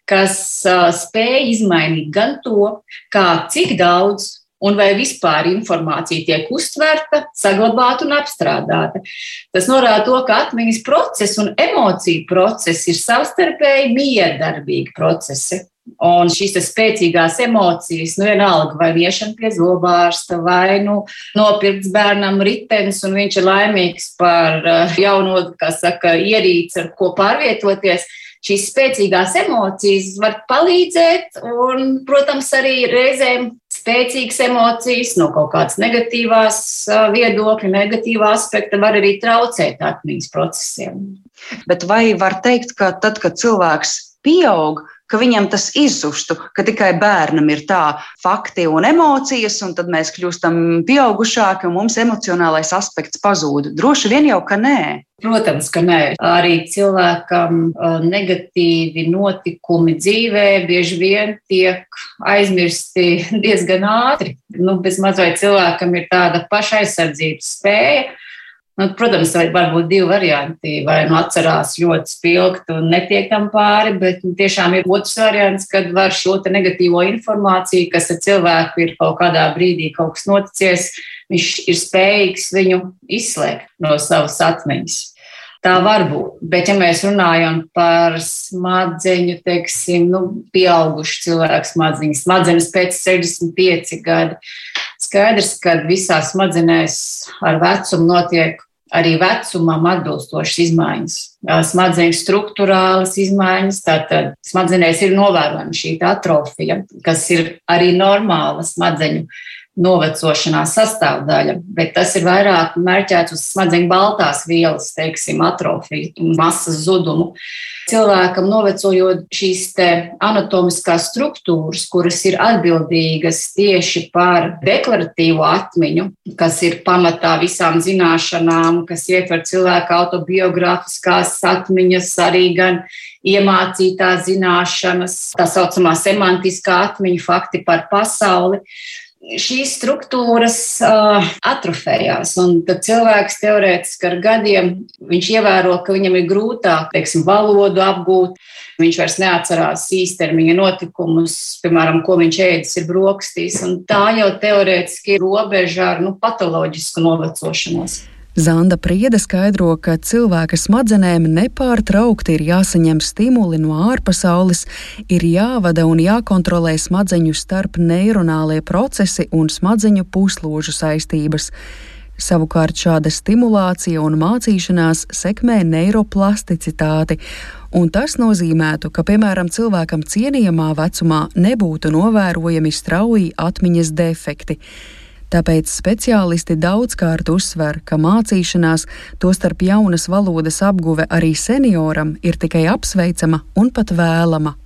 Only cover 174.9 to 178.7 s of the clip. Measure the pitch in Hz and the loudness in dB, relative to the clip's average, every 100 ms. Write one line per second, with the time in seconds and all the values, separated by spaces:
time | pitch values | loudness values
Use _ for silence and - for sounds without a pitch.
174.9 | 160 - - 180 214 240 226 170 160 180 | 0 -4 -6 -6 -2 0 2 2 0 2
175.9 | 220 214 196 196 208 - 165 - 156 156 | 0 0 0 0 0 -2 -4 -4 -4 -2
176.9 | 156 156 160 - - - - - - 170 | 0 -2 -4 -8 -16 -16 -18 -2 0 2
177.9 | 190 294 - 226 202 170 160 156 | 0 -2 0 2 2 2 2 0